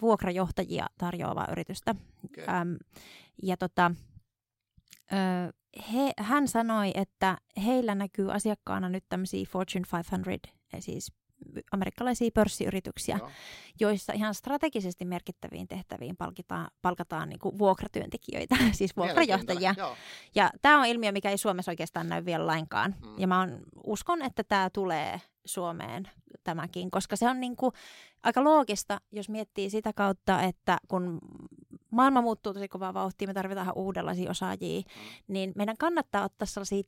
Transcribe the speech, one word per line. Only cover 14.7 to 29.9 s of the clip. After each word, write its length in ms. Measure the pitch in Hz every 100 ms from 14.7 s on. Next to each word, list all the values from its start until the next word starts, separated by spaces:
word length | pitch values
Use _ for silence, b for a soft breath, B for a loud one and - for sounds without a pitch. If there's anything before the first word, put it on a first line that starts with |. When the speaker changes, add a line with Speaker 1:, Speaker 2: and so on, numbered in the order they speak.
| 233 185 180 180
Speaker 1:
merkittäviin 640 | 175 - - - 165 180
tehtäviin 500 | 185 - - 117 180
palkitaan, 500 | 165 175 - 170 165 -
palkataan 480 | 180 175 175 160 160
niinku 280 | 131 202 202
vuokratyöntekijöitä, 960 | 202 190 - - - - - - - 254
<laughs> 160 | 240
siis 260 | 202 190 -
vuokrajohtajia. 600 | 175 170 294 190 - 180
Speaker 2:
Mielenkiintoinen, 160 | 185 190
joo. 180 | 170 120 B B B 208
Speaker 1:
Ja 160 | 185 -
tää 160 | 285 294
on 60 | 240
ilmiö, 260 | 233 214
mikä 180 | 202 196
ei 80 | 202
Suomessa 340 | 220 180 185
oikeastaan 380 | 170 165 165 165
näy 160 | 170 175
vielä 220 | 160 165
lainkaan. 480 | 160 160 104 143 190 220
Speaker 2:
Mm. 140 | 214
Speaker 1:
Ja 80 | 190
mä 120 | 185
oon, 200 | 185 - - -
uskon, 380 | - 208 - 349
että 220 | 269 -
tää 260 | 214 202 185
tulee 520 | 202 185 160 143 175 - _ -
Suomeen 640 | - 175 170 - 117 196 - _ -
tämäkin, 480 | - 170 170 180 180
koska 240 | 190 - 202
se 140 | 233
on 100 | 254
niinku 320 | 254 240 254 B B B B B
aika 200 | - 240
loogista, 580 | 285 311 247 202 - 202 -
jos 180 | 208 202
miettii 400 | 220 208 - 196
sitä 240 | 214 214